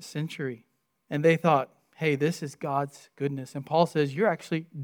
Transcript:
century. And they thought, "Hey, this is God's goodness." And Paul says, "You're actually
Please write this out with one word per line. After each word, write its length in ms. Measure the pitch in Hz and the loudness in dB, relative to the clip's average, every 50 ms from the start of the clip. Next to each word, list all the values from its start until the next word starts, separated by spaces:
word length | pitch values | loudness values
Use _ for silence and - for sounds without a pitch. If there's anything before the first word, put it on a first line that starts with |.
| - | -18
century. 640 | - - 151 151 160 - - 151 131 120 113 _ _ _ _ _ _ _ _ _ - | -12 -8 -6 -6 -6 -8 -8 -8 -8 -8 -10 _ _ _ _ _ _ _ _ _ -6
And 140 | 147 147 151 | -2 2 4
they 140 | 165 165 160 | 4 4 4
thought, 360 | - 170 156 139 131 - _ _ _ _ _ | 4 4 4 4 2 -2 _ _ _ _ _
"Hey, 200 | - 160 156 147 | -4 -2 0 0
this 280 | 135 147 156 175 - 165 | 2 0 0 -2 -2 -8
is 120 | 143 - | -12 -10
God's 540 | - - 151 139 139 143 143 - - - - _ | -8 -6 -4 -2 -2 -2 -4 -6 -14 -20 -20 _
goodness." 400 | - 139 143 139 135 131 - - | -6 -4 -4 -4 -6 -10 -10 -10
And 100 | 139 135 | -10 -6
Paul 200 | - 151 160 170 | 0 4 4 4
says, 280 | 165 - 156 147 139 135 | 4 4 0 0 0 0
"You're 140 | 151 220 214 | 0 0 0
actually 380 | 170 165 - - 175 160 160 - - 151 | 0 -2 -4 -4 -4 -4 -4 -6 -12 -10